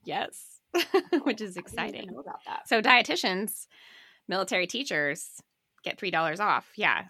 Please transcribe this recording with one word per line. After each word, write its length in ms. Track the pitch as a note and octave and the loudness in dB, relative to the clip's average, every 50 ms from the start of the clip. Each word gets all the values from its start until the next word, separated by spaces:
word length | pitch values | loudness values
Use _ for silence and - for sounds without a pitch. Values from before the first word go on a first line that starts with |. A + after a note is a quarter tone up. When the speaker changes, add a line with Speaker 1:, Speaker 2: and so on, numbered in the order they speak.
| - | -10
Speaker 1:
yes, 560 | - - - - - - - - - - - _ _ - | -6 -6 -4 -4 -6 -8 -14 -20 -20 -20 -20 _ _ -2
<laughs> 100 | F4 E4 - - F#4+ F4+ - F4+ D4+ | -2 0 2 2 0 2 2 0 0
Speaker 2:
Oh, 40 | - | 0
Speaker 1:
which 160 | C#4 A3+ A3 | 0 -2 -2
is 160 | G#3+ G3 F3+ | -6 -10 -10
Speaker 2:
I 60 | F#3 - - | -12 -14 -10
didn't 160 | - E3+ D#3+ | -6 -6 -6
even 100 | G2+ - | -6 -8
Speaker 1:
exciting. 180 | - - G3 A3 | -10 -12 -12 -14
Speaker 2:
know 60 | - | -14
about 240 | - - - - - | -12 -12 -12 -12 -10
that. 200 | - - - - | -10 -10 -10 -2
Speaker 1:
So 160 | - B3 A3 | 0 2 4
dietitians, 840 | A3 B3 B3+ A#3+ G#3+ - E4 F4 - G#3 F#3 F#3 A3 G3 - - - - _ - - - - - - - _ _ _ - | 6 8 8 8 6 4 0 -2 0 0 0 -2 -2 -4 -6 -10 -14 -16 _ -20 -20 -20 -20 -20 -20 -20 _ _ _ -4
military 380 | F3+ F#3+ F#3 F#3 - F#3 F3 F3 | -2 -2 0 0 0 0 0 0
teachers 720 | - A#3+ C#4 - F#3+ D3+ D3 C#3+ D3 - - - - - - _ _ _ _ _ _ _ - | -2 -6 -4 -2 0 0 0 0 0 -4 -8 -14 -16 -20 -20 _ _ _ _ _ _ _ -8
get 140 | F3+ - - | -8 -6 -6
three 120 | G#3 F#3 | -4 0
dollars 280 | F3 D#3+ E3 D#3+ D#3 F3+ | 2 2 2 2 0 0
off. 320 | G#3 G3+ D3 - - - - | 2 2 2 2 0 -4 -4
Yeah, 280 | - G3+ D#3 G#2+ - F#3 F#3 | 0 2 2 2 2 0 -2